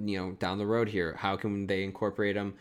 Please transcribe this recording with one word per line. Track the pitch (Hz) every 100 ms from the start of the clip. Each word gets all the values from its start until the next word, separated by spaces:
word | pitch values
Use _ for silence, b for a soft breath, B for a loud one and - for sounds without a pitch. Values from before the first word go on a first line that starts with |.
you | 104 95
know, | 92
down | 90 92 98
the | 104
road | 113 110
here. | 101 82 78
How | 101
can | 98 110 101 98
they | 95
incorporate | 98 95 104 101 104 101
him | 101 98